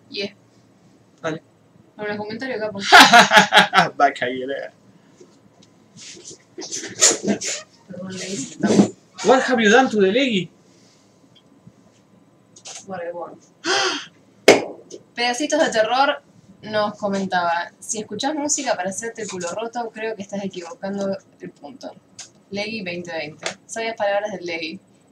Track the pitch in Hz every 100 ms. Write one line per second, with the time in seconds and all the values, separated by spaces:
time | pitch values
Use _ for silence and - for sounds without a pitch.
0 | - - 101 - _ _ _ _ _ _
1 | _ _ 165 156 _ _ _ _ _ -
2 | 208 208 208 226 262 226 214 196 202 349
3 | 277 233 202 220 - 214 - 190 160 -
4 | 143 139 123 131 131 135 - - _ _
5 | _ _ - _ _ _ - _ _ -
6 | - - - - _ - - - - -
7 | - - - - - - - _ - -
8 | - - 185 190 269 - 208 220 - -
9 | _ - 185 262 254 247 214 240 262 214
10 | 190 226 269 202 170 _ _ _ _ _
11 | _ _ _ _ _ _ - _ _ _
12 | _ _ _ _ _ - - - 190 185
13 | 170 170 165 - _ _ 320 403 381 294
14 | - _ _ _ - - - - - -
15 | - - 240 240 294 302 269 214 214 247
16 | 277 277 _ _ _ - 208 214 208 208
17 | 202 196 190 185 175 170 170 - - 220
18 | 214 208 269 302 294 294 254 196 185 196
19 | 226 226 202 185 170 185 233 240 233 220
20 | 220 214 196 202 196 185 170 170 196 202
21 | 196 196 _ _ 92 - - - 90 -
22 | _ - - _ - 196 214 220 180 175
23 | 175 165 151 156 - - - 226 226 226
24 | 208 202 208 185 175 165 160 190 _ _
25 | _